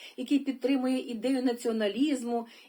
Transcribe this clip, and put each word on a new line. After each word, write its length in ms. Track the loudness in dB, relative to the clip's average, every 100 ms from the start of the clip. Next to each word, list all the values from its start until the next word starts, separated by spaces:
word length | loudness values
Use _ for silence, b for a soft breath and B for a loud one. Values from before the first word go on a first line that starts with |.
| B B
який 220 | 0 0
підтримує 600 | 0 -2 2 2 2 0
ідею 440 | -2 -4 0 2
націоналізму 1040 | 2 0 0 0 0 2 2 0 0 -2 -4 B